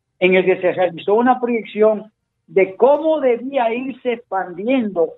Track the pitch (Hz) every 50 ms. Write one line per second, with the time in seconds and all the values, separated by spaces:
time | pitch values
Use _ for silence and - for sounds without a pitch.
0 | _ _ _ _ 185 185 185 190 175 185 180 185 180 175 135 175 185 175 170 151
1 | - 190 202 226 240 254 247 247 247 240 240 220 202 - - 208 214 220 214 202
2 | 208 - _ _ _ _ _ _ _ _ 160 190 190 190 190 - 226 269 294 302
3 | 320 320 311 302 269 254 233 - 240 269 277 269 233 226 226 247 262 269 - -
4 | - 247 233 233 - _ 196 190 180 180 170 165 202 240 269 262 226 202 180 170
5 | 160 160 -